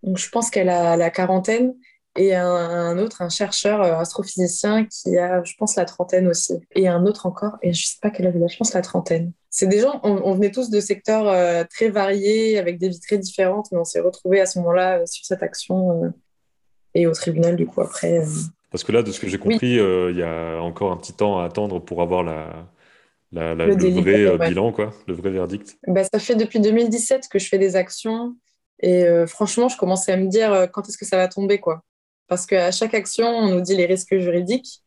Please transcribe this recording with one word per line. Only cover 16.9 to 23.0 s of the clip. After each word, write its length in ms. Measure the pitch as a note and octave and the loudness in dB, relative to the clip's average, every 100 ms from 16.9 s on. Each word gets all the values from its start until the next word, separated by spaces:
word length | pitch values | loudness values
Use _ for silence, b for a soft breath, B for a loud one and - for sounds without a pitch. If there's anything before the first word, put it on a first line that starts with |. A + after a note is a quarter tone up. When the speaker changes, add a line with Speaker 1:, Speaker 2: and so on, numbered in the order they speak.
Speaker 1:
et 120 | - E3+ | 0 2
au 60 | |
tribunal, 420 | D#3+ - D#3+ E3+ | 0 -2 2 2
du 120 | F3 E3+ | 2 -2
coup, 140 | - | -2
après, 380 | E3+ - E3+ E3+ | -4 -4 0 0
euh. 80 | D#3 D#3 D#3+ - _ | 0 -4 -8 -12 _
Speaker 2:
Parce 120 | F#2 | -10
que 100 | - | 0
là, 100 | A2+ | 0
de 100 | G#2+ | 0
ce 80 | F#2+ | -6
que 80 | G2+ | -6
j'ai 100 | F#2+ | -4
Speaker 1:
Oui. 140 | G#2 | 0
Speaker 2:
compris, 260 | A2+ B2 B2 | 0 2 2
euh, 320 | G2 F#2 F2+ | 2 2 0
il 80 | F2+ | -2
y 40 | |
a 380 | E2+ E2 E2 E2 | -4 -4 -6 -6
encore 300 | E2+ E2+ G2+ | -6 -4 -4
un 40 | F2 | -4
petit 180 | - | -10
temps 240 | - G#2 F#2+ | -2 0 0
à 60 | |
attendre 340 | E2+ F#2 G#2 F2+ | -2 -4 -4 -6
pour 240 | - E2+ | -6 -4
avoir 220 | F2 F2+ | 0 0
la, 440 | E2+ D#2 D#2 E2 F2 b b b | -2 -6 -10 -14 -18 b b b